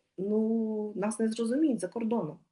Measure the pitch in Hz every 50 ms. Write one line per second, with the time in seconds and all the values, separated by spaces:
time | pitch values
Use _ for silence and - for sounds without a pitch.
0 | _ _ _ 175 190 208 214 220 220 220 226 226 220 220 214 214 214 208 208 180
1 | 202 220 220 - 226 226 226 240 233 226 254 302 320 285 226 180 180 180 - 233
2 | 233 214 233 220 160 151 160 - _ _